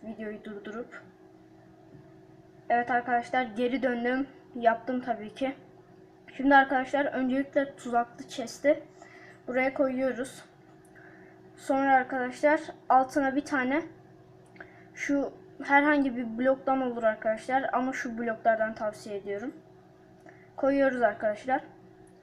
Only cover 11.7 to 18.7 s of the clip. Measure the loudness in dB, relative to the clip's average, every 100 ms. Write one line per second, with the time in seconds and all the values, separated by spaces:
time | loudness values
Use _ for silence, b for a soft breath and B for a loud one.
11.7 | 0 4 4 4 -4 -6 0 4 4 0
12.7 | -8 2 4 4 0 0 0 -2 -2 0
13.7 | -2 -4 -10 -20 -20 -20 -20 -20 -20 B
14.7 | B B -8 -2 0 -2 -8 -18 -12 4
15.7 | 4 6 4 2 -2 -6 0 2 2 0
16.7 | -2 -2 0 0 0 -2 -4 -2 -2 0
17.7 | -2 -2 -4 -6 -6 -4 -2 0 2 0